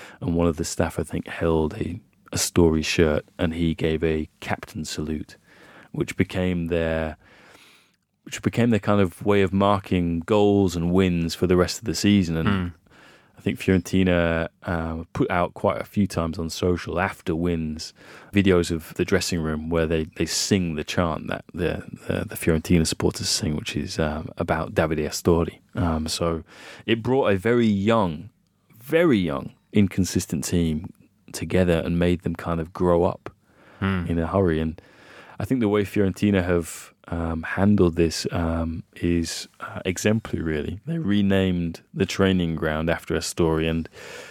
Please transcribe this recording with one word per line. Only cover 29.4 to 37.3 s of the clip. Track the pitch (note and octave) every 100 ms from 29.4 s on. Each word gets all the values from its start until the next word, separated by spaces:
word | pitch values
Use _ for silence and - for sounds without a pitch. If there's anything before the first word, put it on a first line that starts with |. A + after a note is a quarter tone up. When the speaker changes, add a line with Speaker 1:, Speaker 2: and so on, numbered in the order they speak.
| - - _
Speaker 1:
inconsistent | G#2 G2 - F2+ - - D2+
team | - F2+ E2 D#2 F#2 - _ _ -
together | - E2 E2+ F2+ E2 -
and | E2+
made | F2 F2
them | E2+ E2+
kind | - E2+
of | E2
grow | - F2+ E2+ F2+
up | - - - _ _ _ -
Speaker 2:
Hmm. | G2 F#2+ D#2+
Speaker 1:
in | E2
a | D#2+
hurry. | F#2+ F#2 D#2
And | D#2+ D#2+ - - - - - -
I | -
think | C3+
the | G#2+
way | G#2 G2
Fiorentina | G#2 G2 F2 G#2 G2
have, | F2 F2 E2 - - _ -
um, | E2+ E2